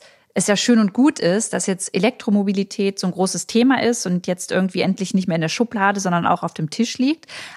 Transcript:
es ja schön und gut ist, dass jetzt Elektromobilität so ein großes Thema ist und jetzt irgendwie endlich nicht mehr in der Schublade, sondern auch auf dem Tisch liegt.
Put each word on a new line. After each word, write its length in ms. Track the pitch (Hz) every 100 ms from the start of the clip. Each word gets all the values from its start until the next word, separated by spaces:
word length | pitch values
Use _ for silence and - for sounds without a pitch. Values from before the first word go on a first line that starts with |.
| - _ _
es 140 | - 190
ja 80 | 196
schön 240 | - 233
und 140 | 208
gut 260 | - 285 302
ist, 320 | 170 196 -
dass 140 | 196 190
jetzt 260 | 185 -
Elektromobilität 1040 | 196 214 262 - 202 196 196 196 - 196 196
so 80 | 185
ein 60 |
großes 360 | - 190 175 -
Thema 360 | 226 247 262
ist 220 | 226 240 185
und 220 | 180 180
jetzt 260 | 180 -
irgendwie 260 | 185 185 180
endlich 340 | 185 190 185
nicht 140 | 190 185
mehr 80 | 165
in 60 |
der 80 | 160
Schublade, 500 | - 233 214 196 202
sondern 260 | 196 175 170
auch 180 | 180
auf 100 | 170
dem 160 | - 156
Tisch 280 | - 233 -
liegt. 260 | 254 320 - - -